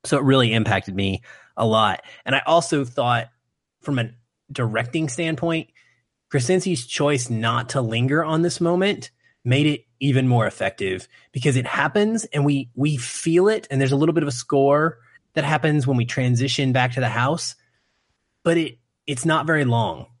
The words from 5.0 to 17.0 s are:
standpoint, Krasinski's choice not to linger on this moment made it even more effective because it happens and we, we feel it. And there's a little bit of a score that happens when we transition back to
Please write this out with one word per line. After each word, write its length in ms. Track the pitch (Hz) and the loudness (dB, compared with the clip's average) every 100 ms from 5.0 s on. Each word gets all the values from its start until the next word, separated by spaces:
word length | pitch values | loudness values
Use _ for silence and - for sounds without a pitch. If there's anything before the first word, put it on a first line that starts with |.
| 156 | -4
standpoint, 640 | - 165 160 170 165 - _ _ _ _ _ _ | -4 -4 -2 -2 -4 -6 _ _ _ _ _ _
Krasinski's 560 | 143 123 185 190 156 - | -2 2 0 0 -4 -4
choice 440 | - 147 143 120 | -2 0 0 -2
not 400 | 110 117 120 120 | -2 0 -2 -2
to 100 | 139 | -4
linger 440 | 117 113 131 147 | -2 0 0 0
on 180 | 156 160 | 0 0
this 180 | 170 - | 0 0
moment 500 | 165 180 196 - - _ _ _ | 0 0 0 -4 -12 _ _ _
made 220 | 120 131 151 | 0 2 2
it 200 | 147 _ _ | -2 _ _
even 280 | 139 131 131 | 0 2 4
more 180 | 120 104 | 2 2
effective 600 | - 95 - 95 92 - _ _ | -2 -6 -4 -6 -6 -10 _ _
because 240 | 131 143 127 | -2 0 0
it 100 | 123 | -2
happens 580 | 143 151 208 208 226 - | -2 0 0 0 -2 -4
and 180 | 147 | 0
we, 260 | 143 139 127 | 0 0 -4
we 220 | - 147 139 | -4 -2 -2
feel 520 | 123 - 165 170 196 | -6 -6 0 4 4
it. 180 | 220 - | 0 -2
And 100 | 135 | 0
there's 120 | 135 | 2
a 40 | 139 | 2
little 160 | 160 | 2
bit 100 | 160 | 2
of 60 | 147 | -2
a 40 | |
score 680 | 123 - 139 139 143 160 - _ _ _ | -6 -2 2 4 4 0 -4 _ _ _
that 100 | 160 | -4
happens 420 | 147 156 160 151 131 | 0 0 2 0 2
when 100 | 127 | 0
we 80 | |
transition 680 | 117 - 123 120 135 135 135 | -2 -2 0 0 0 0 0
back 200 | 127 123 | 2 0
to 80 | 127 | -2